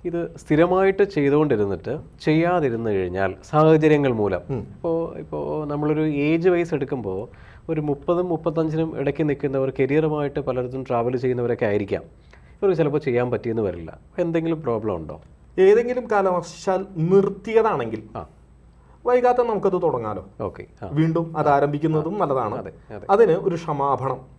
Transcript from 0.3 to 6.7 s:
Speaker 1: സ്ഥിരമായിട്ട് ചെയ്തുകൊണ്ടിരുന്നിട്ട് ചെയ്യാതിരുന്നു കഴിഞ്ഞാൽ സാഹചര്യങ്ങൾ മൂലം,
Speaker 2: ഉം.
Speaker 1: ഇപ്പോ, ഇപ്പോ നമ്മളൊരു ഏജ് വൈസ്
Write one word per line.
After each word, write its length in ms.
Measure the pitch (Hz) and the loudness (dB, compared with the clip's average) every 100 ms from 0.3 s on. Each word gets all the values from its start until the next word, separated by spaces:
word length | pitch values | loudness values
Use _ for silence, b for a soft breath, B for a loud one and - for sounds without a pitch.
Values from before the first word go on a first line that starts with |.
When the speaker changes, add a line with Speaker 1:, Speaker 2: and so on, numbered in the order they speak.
| - | -10
Speaker 1:
സ്ഥിരമായിട്ട് 640 | - 151 175 185 190 196 | 0 4 4 4 2 2
ചെയ്തുകൊണ്ടിരുന്നിട്ട് 960 | 196 151 139 147 151 107 101 90 - 123 - - | 0 2 2 2 2 2 0 -2 -6 -10 -10 -4
ചെയ്യാതിരുന്നു 680 | - 156 170 180 139 113 113 | 0 2 2 2 0 -2 -2
കഴിഞ്ഞാൽ 440 | 98 92 92 95 95 - | 0 -2 -2 -2 -4 0
സാഹചര്യങ്ങൾ 640 | 151 160 156 156 151 139 | 4 6 6 6 4 2
മൂലം, 280 | 113 101 90 87 | 2 0 -2 -4
Speaker 2:
ഉം. 80 | 131 | -8
Speaker 1:
ഇപ്പോ, 560 | - - 175 165 170 160 | -8 -8 -4 -4 -6 -10
ഇപ്പോ 480 | 156 151 147 151 | -10 -8 -6 -6
നമ്മളൊരു 360 | 147 147 151 151 | -6 -4 0 0
ഏജ് 480 | 156 143 147 165 180 | 0 0 0 2 2
വൈസ് 260 | 175 170 | 2 0